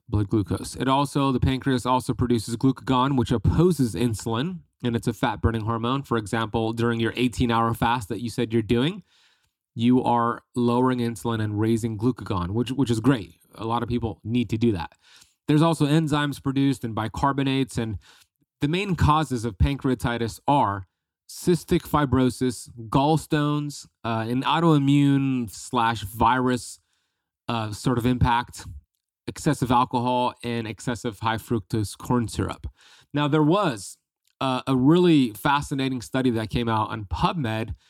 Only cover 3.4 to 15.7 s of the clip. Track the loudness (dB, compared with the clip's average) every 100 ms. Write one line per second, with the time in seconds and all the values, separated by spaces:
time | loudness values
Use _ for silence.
3.4 | 2 4 4 4 0 0 -2 -2 -4 -4
4.4 | -4 -8 -16 _ -4 -2 -2 -2 -4 0
5.4 | -2 0 -2 -2 -2 -2 -2 -4 -2 -2
6.4 | -2 -2 -2 0 0 0 -2 0 -2 0
7.4 | 2 2 2 0 0 0 -4 -8 -6 -4
8.4 | 0 0 2 2 2 -2 -12 _ _ _
9.4 | _ _ _ 0 4 4 4 2 0 -2
10.4 | -8 -2 0 2 2 0 -4 -4 -4 -2
11.4 | -2 0 0 0 -2 -2 -2 -2 -6 -4
12.4 | -2 -2 -2 -2 -2 0 2 0 -4 -18
13.4 | _ -10 -4 -4 -2 -4 -4 -6 -4 -2
14.4 | -2 0 0 0 -6 _ _ -20 _ _
15.4 | 0 4 4